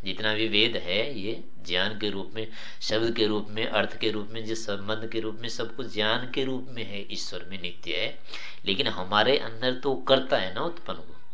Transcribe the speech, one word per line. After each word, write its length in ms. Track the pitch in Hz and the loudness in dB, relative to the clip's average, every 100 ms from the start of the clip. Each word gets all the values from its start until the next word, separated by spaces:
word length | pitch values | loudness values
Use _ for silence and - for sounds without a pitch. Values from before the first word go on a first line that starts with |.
जितना 300 | 98 95 110 | -2 -2 0
भी 140 | 107 110 | 2 4
वेद 300 | 101 117 104 | 4 4 2
है 420 | 87 95 131 127 | 0 0 0 -2
ये 240 | 95 - - - - | -2 -2 -2 -2 0
ज्ञान 340 | 87 98 104 | 2 2 0
के 100 | 104 | -2
रूप 220 | 98 95 110 | -2 -2 -2
में, 120 | 110 - - - | -4 -4 -4 -4
शब्द 340 | - 110 117 113 | 0 2 2 2
के 100 | 107 | 2
रूप 220 | 107 101 | 2 0
में, 160 | 107 120 | -2 0
अर्थ 320 | 107 104 - | 2 0 0
के 120 | 113 | 0
रूप 160 | 107 101 | 0 -2
में, 140 | 113 107 | -4 -2
जिस 200 | 110 - | -2 -2
संबंध 440 | 101 98 110 110 | -2 -2 -2 -2
के 80 | 110 | -2
रूप 160 | 110 107 | -2 -4
में, 140 | 120 | -4
सब 260 | - 113 - | -2 -2 -2
कुछ 180 | 113 | -4
ज्ञान 380 | 98 107 120 127 | 0 2 2 0
के 120 | 135 | -2
रूप 240 | 131 131 117 | 0 -2 -2
में 140 | 120 | -4
है, 300 | 104 101 101 | -4 -4 -4
ईश्वर 300 | 101 - 92 | -2 -2 -4
में 180 | - 95 | -4 -4
नित्य 340 | 87 87 - 80 | -4 -4 -2 -2
है, 240 | 117 - - - - - - | -2 -2 -4 -4 -4 -2 0
लेकिन 220 | 98 110 | 2 2
हमारे 500 | 98 92 104 110 139 | 0 2 4 6 4
अंदर 360 | 117 113 127 | 2 0 0
तो 220 | 127 143 131 | 0 0 0
करता 420 | - 135 127 131 | 6 6 6 2
है 160 | 95 | 2
ना 80 | 98 | -2
उत्पन्न 360 | 160 - - 90 | -2 -2 -4 -4
को। 180 | 80 - - | -2 -4 -4